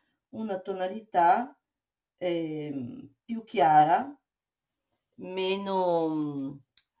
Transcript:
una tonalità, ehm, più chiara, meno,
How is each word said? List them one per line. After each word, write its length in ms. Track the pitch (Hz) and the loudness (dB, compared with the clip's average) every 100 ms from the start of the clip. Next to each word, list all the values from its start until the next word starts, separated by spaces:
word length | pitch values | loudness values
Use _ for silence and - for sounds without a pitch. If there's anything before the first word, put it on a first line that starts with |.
| _ _ _ | _ _ _
una 300 | 220 220 185 | -10 -6 -6
tonalità, 960 | - 190 185 214 - 185 170 208 269 - _ _ _ _ _ - | -6 -6 -6 -6 -4 2 4 4 0 -12 _ _ _ _ _ -8
ehm, 960 | 180 170 160 156 147 139 120 - - _ | -4 -4 -4 -8 -8 -8 -10 -14 -18 _
più 180 | - 226 | -10 -10
chiara, 680 | - 208 160 151 151 185 277 - _ _ _ _ _ _ _ _ _ - | -6 2 6 8 6 4 0 -12 _ _ _ _ _ _ _ _ _ -18
meno, 1400 | 180 185 190 196 202 190 180 170 160 156 147 143 135 143 _ _ _ _ | -10 -4 -2 -2 0 0 2 2 0 -2 -4 -4 -8 -10 _ _ _ _